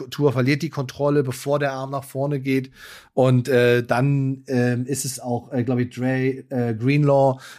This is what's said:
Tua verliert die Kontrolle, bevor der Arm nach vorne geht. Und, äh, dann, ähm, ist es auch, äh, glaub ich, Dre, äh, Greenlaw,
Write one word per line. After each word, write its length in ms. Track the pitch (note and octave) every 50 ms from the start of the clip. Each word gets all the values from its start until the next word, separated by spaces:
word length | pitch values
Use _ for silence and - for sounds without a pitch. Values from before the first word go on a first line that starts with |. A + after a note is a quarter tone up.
| C3 B2
Tua 220 | - - D3 C#3+
verliert 300 | B2 C3 B2 C3 D3+ C#3+
die 80 | E3+ D3+
Kontrolle, 520 | - D3 C3+ B2 - - C#3+ D3 D3 D3
bevor 360 | C3+ C3 B2 - - C#3 C#3+ D3
der 140 | D3 C#3
Arm 180 | C3+ C3 C3+ C3+
nach 120 | C#3 C3+ C3
vorne 360 | - - C3 C#3 C#3+ D3 C3+
geht. 300 | C3 C3+ C3+ C3+ C3 C3 _ - - - - - - _
Und, 360 | _ - B2+ C3 B2+ B2 A#2+ C#3+
äh, 340 | C3 A#2+ B2 A#2+ A#2+ B2 A#2+
dann, 580 | A#2+ B2 A#2+ C3+ C#3+ C#3+ C#3 C3+ C3+ C3+ C3 -
ähm, 400 | - C3+ B2 B2 B2 A#2+ A#2+ B2+
ist 180 | B2+ C#3+ C3 -
es 160 | B2+ - -
auch, 320 | - B2 A#2+ A#2 - -
äh, 120 | - B2+ A2+
glaub 140 | C3 B2+ B2
ich, 140 | B2 B2 -
Dre, 500 | A#2 B2+ C3 C3 C3 C3 C3+ B2+ C3+ C3 _
äh, 260 | C3+ B2 A#2+ A#2 A2
Greenlaw, 680 | G#2+ A#2 C3 C#3+ D3 D3 C#3+ C#3 C#3 C3+ C3+ B2+ C3 - - -